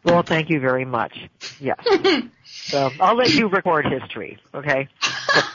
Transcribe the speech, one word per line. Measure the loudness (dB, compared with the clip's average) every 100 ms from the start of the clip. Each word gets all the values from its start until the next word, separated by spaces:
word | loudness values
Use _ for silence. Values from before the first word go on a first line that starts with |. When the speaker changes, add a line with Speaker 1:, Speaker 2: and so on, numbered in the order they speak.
Speaker 1:
Well, | 2 2
thank | 4 -2 0
you | 0
very | 2 0 -2
much. | -2 -4 -6 -20 _ -18 -8
Yeah. | -6 -2
Speaker 2:
<laughs> | 0 2 2 0 -2 _ -20
Speaker 1:
So | -16 -4 0 0 2
I'll | 2 4
let | 4
you | 4 2
record | 0 2 0 0
history, | -4 -6 -12 -12 -14 _
okay? | -8 -2 -2 -2
<laughs> | _ -6 -4 0 0 0